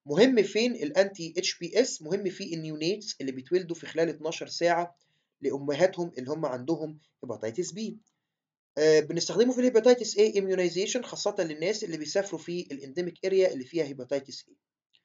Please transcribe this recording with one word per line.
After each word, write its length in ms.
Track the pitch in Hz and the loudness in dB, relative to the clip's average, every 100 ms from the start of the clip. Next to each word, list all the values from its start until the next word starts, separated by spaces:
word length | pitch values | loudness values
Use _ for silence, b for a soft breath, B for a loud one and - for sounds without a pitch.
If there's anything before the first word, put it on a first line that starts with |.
| 143 | -2
مهم 380 | 151 262 233 | 4 6 6
فين 320 | 190 208 247 226 | 2 2 0 -2
الانتي 580 | 147 175 196 196 160 170 | 0 2 0 -2 -8 -4
اتش 200 | 180 - | -4 -6
بي 240 | 170 202 | -2 0
اس؟ 200 | 254 - | 0 -4
مهم 280 | 156 202 190 | -6 -4 -4
في 240 | - 190 | -6 -8
النيونيتس 640 | 165 160 151 165 214 - - | -6 -6 -4 -2 -4 -6 -8
اللي 100 | 139 | -8
بيتولدوا 440 | 131 127 180 175 165 | -8 -2 -2 -2 -8
في 100 | - | -6
خلال 240 | 160 165 | -2 -2
اتناشر 380 | 151 156 165 156 | -2 -8 -8 -10
ساعة 480 | - 170 170 175 - _ _ _ _ | 0 2 2 -2 -10 _ _ _ _
لأمهاتهم 680 | 135 139 143 143 185 180 170 131 | -4 -2 -2 2 2 2 -6 -8
اللي 140 | 127 | -8
هم 140 | 156 147 | -4 -4
عندهم 540 | 127 127 156 156 151 b _ | -4 -4 -4 -4 -10 b _
هيباتيتس 480 | 123 107 110 117 165 | -12 -6 -6 -4 -6
بي. 260 | 175 214 - _ _ _ _ _ _ _ - | -6 -8 -10 _ _ _ _ _ _ _ 4
آه، 220 | 156 156 | 6 6
بنستخدمه 540 | 151 165 - 170 247 | 4 -2 0 4 4
في 60 | 247 | 4
الهيباتيتس 580 | 247 226 240 247 226 202 | 4 6 6 4 2 4
اي 220 | 214 196 | 4 4
اميونيزيشن، 640 | 190 185 180 165 214 247 | 2 2 2 0 -2 -2
خاصة 320 | - 160 208 202 | -4 -4 -4 -2
للناس 440 | 170 151 170 220 | -4 -2 -2 -2
اللي 140 | 196 160 | -4 -6
بيسافروا 420 | 151 202 196 160 | -2 -2 -2 -6
في 200 | 170 175 - | -6 -6 -6
الانديميك 540 | 135 135 139 175 - 190 | -10 -8 -6 -6 -4 0
اريا 280 | 190 185 | 4 4
اللي 100 | 135 | 2
فيها 220 | 127 165 143 | -4 -4 -4
هيباتيتس 600 | 135 123 139 135 - - | -6 -4 -4 -4 -16 -18
اي. 60 | _ _ _ _ _ | _ _ _ _ _